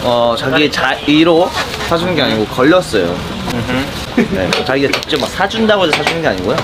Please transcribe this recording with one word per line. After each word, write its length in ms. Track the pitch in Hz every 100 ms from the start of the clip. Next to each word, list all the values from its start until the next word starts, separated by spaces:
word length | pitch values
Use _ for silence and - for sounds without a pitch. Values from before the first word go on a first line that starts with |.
어, 320 | 123 120 120 117
자기 340 | 131 143 147
자의로 760 | - 127 139 - 151 165 165 180 - - - -
사주는 280 | 170 175
게 60 | 165
아니고 240 | 123 110
걸렸어요. 680 | 107 - 131 180 175 107 87 87 - - - 120 113 127 143 - - - -
네, 180 | 196 170 156
자기가 260 | - 135 139 135
직접 200 | - 151
막 100 | 120
사준다고 540 | - 196 220 220 208
해서 140 | 180 185
사주는 240 | 151 165
게 60 | 156
아니고요. 280 | 95 92 156